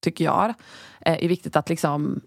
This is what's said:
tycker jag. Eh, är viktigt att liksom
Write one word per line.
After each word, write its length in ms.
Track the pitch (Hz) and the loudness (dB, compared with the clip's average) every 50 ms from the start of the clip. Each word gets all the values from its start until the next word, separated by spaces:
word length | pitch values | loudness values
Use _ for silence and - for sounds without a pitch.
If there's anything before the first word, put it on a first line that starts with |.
| - | -2
tycker 220 | 170 160 - 160 | -4 -2 0 0
jag. 240 | 151 139 - 196 220 233 - - - - - - - - - | 2 2 2 2 0 -2 -6 -12 -20 -20 -20 -20 -20 -20 -4
Eh, 220 | - 170 165 - - | 0 0 0 2 2
är 40 | 170 | 0
viktigt 280 | 180 - - 160 - | 0 0 -2 0 0
att 140 | 156 147 - | 0 0 2
liksom 520 | 170 160 - 151 143 147 151 - - - - | -4 0 0 0 0 0 0 -2 -4 -4 -8